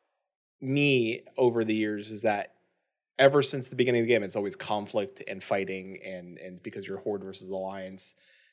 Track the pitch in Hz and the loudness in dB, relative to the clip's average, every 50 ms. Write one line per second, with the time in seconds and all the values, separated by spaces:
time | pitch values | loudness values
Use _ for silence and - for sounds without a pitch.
0 | _ _ _ _ _ _ _ _ _ _ _ - 135 131 135 143 143 143 135 123 | _ _ _ _ _ _ _ _ _ _ _ -10 -4 -2 0 2 4 4 4 4
1 | 117 110 120 - - - - - 131 120 117 117 113 110 110 110 107 107 104 104 | 4 2 -2 -6 -10 -8 0 2 4 4 4 4 2 2 2 2 2 0 -2 -4
2 | 104 110 110 101 107 110 104 101 95 - _ _ _ _ _ _ _ _ _ _ | -6 -8 -6 -2 0 0 0 0 -2 -8 _ _ _ _ _ _ _ _ _ _
3 | _ _ _ - 135 139 139 147 135 - - 139 120 - - 123 123 127 120 117 | _ _ _ 8 8 8 8 6 4 4 0 -2 -6 -2 0 2 2 4 4 4
4 | 113 117 120 110 104 95 - 110 101 98 90 - - - 110 104 101 101 - 110 | 4 4 4 4 2 0 -4 -4 -4 -4 -4 -6 -6 -4 -4 -4 -4 -2 -2 -2
5 | 101 95 - - - - 101 95 - - 104 98 98 92 95 95 92 95 95 - | -2 -4 -6 -12 -12 -12 -10 -8 -4 -2 -2 -2 -2 -2 -6 -8 -8 -12 -14 -14
6 | - 98 95 90 87 87 87 - - 92 90 87 - 110 - 101 95 92 98 98 | -12 -12 -12 -12 -12 -14 -16 -16 -16 -16 -14 -14 -14 -12 -12 -10 -10 -8 -8 -6
7 | - 110 104 98 95 95 92 - 98 92 98 95 95 95 98 98 95 92 95 95 | -4 -4 -4 -4 -6 -8 -12 -10 -10 -8 -6 -6 -6 -6 -8 -10 -10 -12 -12 -14
8 | - - - _ _ _ _ _ _ _ | -18 -20 -20 _ _ _ _ _ _ _